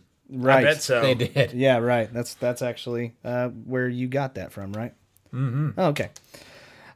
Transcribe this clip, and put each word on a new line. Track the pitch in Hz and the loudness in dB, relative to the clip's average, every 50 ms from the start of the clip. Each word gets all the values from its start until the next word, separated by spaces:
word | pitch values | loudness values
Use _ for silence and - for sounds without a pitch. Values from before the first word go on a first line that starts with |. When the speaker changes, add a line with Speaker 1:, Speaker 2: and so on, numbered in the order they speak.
| - _ _ _ _ - | -16 _ _ _ _ -14
Speaker 1:
Right. | 135 127 123 131 135 131 135 | -8 0 4 6 6 8 6
Speaker 2:
I | 147 | 6
bet | 156 151 | 4 2
so. | - 139 127 117 | 2 0 2 4
Speaker 3:
They | 113 131 127 | 4 4 2
did. | 110 120 - - 139 127 - 123 | 2 0 0 2 2 0 2 2
Speaker 1:
Yeah, | 123 135 135 127 | 2 4 4 4
right. | 117 117 120 123 120 110 104 | 4 4 2 2 2 0 -2
That's, | 120 117 117 - - | -4 -8 -8 -8 -6
that's | - 127 123 123 - 131 | -4 -2 -2 -2 -2 -4
actually, | 123 113 - - 123 120 120 120 113 117 _ - | -6 -6 -6 -8 -6 -6 -4 -6 -6 -10 _ -8
uh, | 120 123 123 123 123 | -6 -4 -2 -2 -4
where | 123 113 110 120 127 127 127 | -6 -8 -10 -4 -2 -2 -2
you | 127 123 123 127 | -2 -2 -4 -4
got | 127 131 139 139 131 - | -2 -2 -2 -2 -4 -6
that | 95 90 - | -10 -12 -12
from, | - 101 98 98 101 | -12 -12 -10 -8 -8
right? | 107 117 120 - _ _ _ _ _ _ _ | -8 -8 -10 -12 _ _ _ _ _ _ _
Speaker 3:
Mm-hmm. | - 127 139 127 120 143 156 147 - 185 | -6 -4 -4 -2 -2 -2 -2 -2 -2 0
Speaker 1:
Oh, | 185 151 | 0 0
okay. | 143 - 98 - - - _ _ - - - - - - - - - - - - - | 0 0 -4 -8 -10 -18 _ _ -20 -20 -20 -20 -20 -20 -20 -20 -20 -20 -20 -12 -4